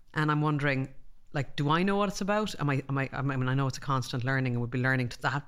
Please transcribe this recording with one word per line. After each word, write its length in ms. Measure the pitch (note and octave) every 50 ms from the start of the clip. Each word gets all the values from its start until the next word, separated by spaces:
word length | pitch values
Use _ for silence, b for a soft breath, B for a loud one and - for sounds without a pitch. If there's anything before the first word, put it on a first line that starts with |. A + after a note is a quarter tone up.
| - - -
and 180 | D#3 D#3 D#3
I'm 120 | D3+ D3+ D3+
wondering, 460 | D#3 D3+ C#3+ C#3 D3 C#3 C3 C3 - - - - - - - - - -
like, 240 | D3+ C3+ - -
do 140 | - C#3+ D3
I 120 | D#3 E3 F3+
know 140 | G3+ G3
what 120 | G3+ G#3 G3
it's 120 | F#3+ -
about? 340 | G3+ F#3+ G#3 G#3+ G#3+ G3 - -
Am 100 | - C#3+
I, 120 | C#3 C3 - -
am 100 | C#3 C3+
I, 100 | C3+ B2+ -
I 100 | - C3+
mean, 260 | C#3 C3+ C3 B2+ B2+
I 60 | C3
know 120 | C3+ C#3
it's 120 | C3 - -
a 20 |
constant 420 | - C#3+ C#3 C3 A#2+ - - B2+ A#2
learning, 300 | C3 C3+ C3 C3 B2+ A#2+
and 80 | A#2+
we'll 80 | A#2+ A2+
be 100 | A#2 B2+
learning 300 | B2 C3 C3 C3 B2 A#2
to 140 | - - -
that 200 | C#3+ B2 C#3+ -